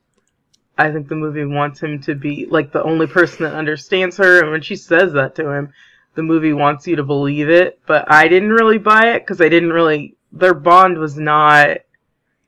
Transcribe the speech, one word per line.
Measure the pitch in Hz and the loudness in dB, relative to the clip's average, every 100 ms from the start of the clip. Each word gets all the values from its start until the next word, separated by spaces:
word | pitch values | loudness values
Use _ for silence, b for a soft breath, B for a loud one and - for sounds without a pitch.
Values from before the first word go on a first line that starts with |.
| _ _ _ _ _ _ _ - | _ _ _ _ _ _ _ -4
I | 156 | -4
think | 151 143 | -4 -8
the | |
movie | 156 156 147 | -8 -8 -8
wants | 143 143 147 139 | -6 -4 -6 -6
him | 160 147 | -10 -10
to | 139 147 | -8 -8
be, | 147 147 127 | -8 -10 -4
like, | 160 139 | -4 -4
the | 156 | -4
only | 156 160 156 | -4 -2 -2
person | 180 165 - | 0 0 -2
that | 160 | -10
understands | 151 151 151 - 190 185 180 | -8 -8 -8 -4 -4 -4 0
her. | 190 180 | 4 4
And | 156 | 2
when | 156 | -4
she | 147 | -8
says | 196 - 170 185 | -12 -4 0 0
that | 143 131 - | 0 -4 -6
to | 151 | -8
him, | 143 143 b b b b - | -8 -10 b b b b -10
the | |
movie | 160 160 156 | -2 -2 0
wants | 147 143 147 - | 0 -2 -2 -4
you | 160 | -4
to | |
believe | 139 143 143 147 147 | -2 -2 -2 -4 2
it. | 170 180 - - | 2 2 -4 -2
But | 151 - | -2 2
I | 151 160 | 4 4
didn't | 180 208 | 2 2
really | 226 220 220 | 2 2 2
buy | 208 220 233 | 2 2 2
it | 233 - | 0 -4
'cause | 214 | 0
I | 156 | 2
didn't | 170 170 | 2 0
really, | 165 165 151 143 _ _ | 0 0 -2 -6 _ _
their | - 185 | -2 0
bond | 160 156 180 185 165 | 0 4 6 6 2
was | 156 143 | -8 -6
not, | 151 151 151 147 147 160 _ _ _ _ _ _ | -2 0 4 4 4 0 _ _ _ _ _ _